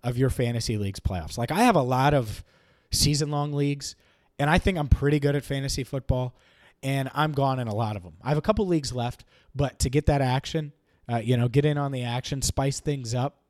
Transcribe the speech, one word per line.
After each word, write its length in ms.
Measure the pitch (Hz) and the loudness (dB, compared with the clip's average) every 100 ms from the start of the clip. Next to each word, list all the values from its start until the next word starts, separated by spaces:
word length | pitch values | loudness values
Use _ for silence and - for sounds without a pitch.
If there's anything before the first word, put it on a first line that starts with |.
of 140 | 120 120 | -4 0
your 120 | 131 | 0
fantasy 460 | - 120 120 110 107 | 2 0 0 -2 -2
league's 240 | 98 92 | -2 -4
playoffs. 380 | - 92 80 - | -4 -4 -6 -6
Like, 120 | 120 | -2
I 140 | 156 | 2
have 100 | 247 | 4
a 80 | 185 | 4
lot 300 | 127 127 139 | 2 2 4
of 320 | 147 110 - - _ _ _ _ | 4 0 -8 -14 _ _ _ _
season-long 640 | - 147 147 147 147 147 | 0 2 2 0 -2 -2
leagues, 420 | 143 143 143 - - _ _ _ - | 0 0 -2 -8 -16 _ _ _ -2
and 120 | 143 | 2
I 80 | 180 | 4
think 180 | 208 180 | 2 0
I'm 120 | 143 | 2
pretty 320 | - 143 151 | 2 4 2
good 140 | 143 | 2
at 80 | 143 | 0
fantasy 420 | - 139 135 147 | -2 -6 -4 -4
football, 520 | 127 135 - 127 123 - _ _ _ _ | -6 -8 -2 -2 -2 -8 _ _ _ _
and 280 | 135 139 135 | -4 -2 -2
I'm 180 | 143 156 | -2 0
gone 260 | 139 135 131 | 2 0 0
in 80 | 117 | -2
a 80 | |
lot 220 | 104 113 104 | -2 -2 -4
of 80 | |
'em. 140 | 87 85 | -10 -10
I 60 | 123 | -2
have 100 | 151 | 0
a 40 | |
couple 240 | 175 214 196 | 2 0 2
leagues 260 | 170 131 | 0 -2
left, 320 | 123 120 - - _ _ | -4 -6 -6 -18 _ _
but 240 | 131 139 - | -4 -4 0
to 100 | 135 | 0
get 160 | 139 160 | 2 2
that 140 | 143 | 2
action, 540 | 135 127 - 165 151 _ _ _ - | 2 0 -2 -6 -6 _ _ _ -6
uh, 80 | 117 | -4
you 200 | 113 123 | 2 2
know, 120 | 120 | 4
get 160 | 123 | 4
in 140 | 147 147 | 2 0
on 140 | 139 | -2
the 100 | 135 | -4
action, 400 | 120 123 - 139 | -4 -4 -4 -4
spice 380 | 123 - 135 139 | -2 0 -2 -2
things 340 | - 143 117 | -4 -4 -4
up 280 | 123 135 _ | -2 -2 _